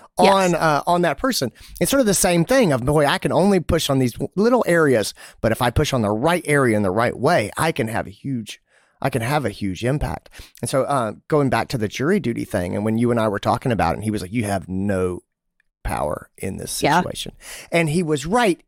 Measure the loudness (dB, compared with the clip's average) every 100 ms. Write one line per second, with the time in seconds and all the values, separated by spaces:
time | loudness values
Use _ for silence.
0 | -6 2 4 6 4 2 2 0 0 2
1 | 0 0 -2 -2 -4 -8 -12 -4 0 2
2 | 2 2 4 4 4 4 4 2 2 2
3 | 2 2 0 2 4 2 2 0 2 2
4 | 0 -2 -6 0 2 4 4 4 6 4
5 | 2 -6 -20 -2 -2 0 0 0 0 0
6 | 0 0 0 0 0 2 4 2 2 2
7 | 0 0 0 2 0 -2 -2 -2 -4 -4
8 | -8 -10 -8 -8 -8 -16 _ _ _ -8
9 | -4 -4 -2 -4 -4 -6 -8 -4 -4 -2
10 | -4 -8 -14 -20 -20 -12 -4 -2 0 -2
11 | -4 -6 -2 0 2 0 -2 -4 -4 -4
12 | -2 -2 -2 -6 -4 -4 -2 -2 -2 0
13 | 2 2 0 -2 -2 -2 -2 0 -2 -2
14 | -4 -6 -4 -6 -4 -6 -6 -6 -2 -2
15 | -2 -6 -14 _ _ _ _ _ -6 -4
16 | -4 -6 -12 -10 -8 -8 -10 -4 0 0
17 | -2 -8 -12 -16 -20 -18 -4 -2 0 0
18 | -2 -4 -2 0 0 -2